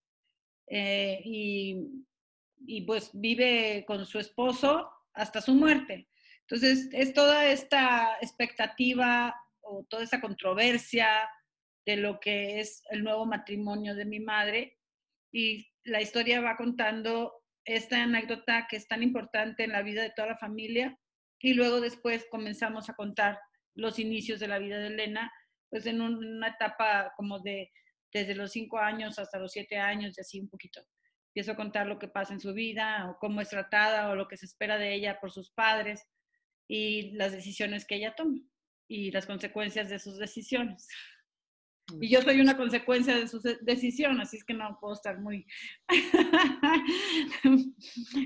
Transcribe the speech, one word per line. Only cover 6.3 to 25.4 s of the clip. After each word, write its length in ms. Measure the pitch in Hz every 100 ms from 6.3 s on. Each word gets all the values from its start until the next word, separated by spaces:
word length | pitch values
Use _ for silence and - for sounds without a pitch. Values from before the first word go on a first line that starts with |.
| -
Entonces, 480 | - 233 262 262 262
es 200 | - 269
toda 320 | 269 285 294 294
esta 680 | 269 - 285 262 240 226 220
expectativa 1120 | 233 - 240 - 220 - 254 247 247 240 240 - - _
o 220 | 214 202 -
toda 160 | 226
esa 160 | 226 262
controversia 1080 | 220 202 190 185 240 240 - 233 220 214 220 - _ _ _ _ -
de 100 | 208
lo 240 | 208 202
que 400 | 208 202 202 208
es 220 | 214 - -
el 140 | 214
nuevo 220 | 214 220 220
matrimonio 680 | 208 208 208 208 208 208
de 100 | 202
mi 160 | 208 214
madre, 580 | 220 214 208 220 262 _ _ _ _ _ _
y 340 | 233 220 214 - _
la 160 | 240 214
historia 400 | 214 233 233 240
va 160 | 240 226
contando 760 | 240 240 220 220 220 226 240 - _ _
esta 380 | - 226 226 240
anécdota 640 | 240 233 226 226 - 233 226
que 80 | 214
es 100 | -
tan 160 | 226
importante 600 | 240 240 208 220 220 220
en 80 | 220
la 100 | 202
vida 200 | 202 214
de 100 | 220
toda 140 | 220 214
la 80 | 226
familia, 600 | 214 214 220 233 262 262 _ _ _ _
y 140 | 254
luego 260 | 247 247 240
después 460 | 240 240 240 226 -
comenzamos 580 | 226 214 208 226 220 214
a 60 |
contar 440 | 214 208 202 202 202 - _ _
los 240 | - 220 214
inicios 420 | 220 220 214 214
de 80 | 208
la 100 | 202
vida 200 | 202 208
de 100 | 208
Elena, 440 | 214 214 214 233 -